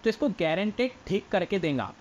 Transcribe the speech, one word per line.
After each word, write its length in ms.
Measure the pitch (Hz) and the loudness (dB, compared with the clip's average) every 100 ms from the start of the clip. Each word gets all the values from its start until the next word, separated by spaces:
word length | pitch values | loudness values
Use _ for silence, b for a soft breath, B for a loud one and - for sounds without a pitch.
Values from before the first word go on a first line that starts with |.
तो 60 | 226 | -2
इसको 180 | 214 285 | 0 0
गारंटीड 600 | - 165 165 214 208 254 - - | 2 0 2 0 0 -2 -4 -2
ठीक 220 | 190 - | -2 0
करके 280 | 202 170 202 | 0 0 0
देगा। 340 | 165 135 95 - | 0 0 -2 -8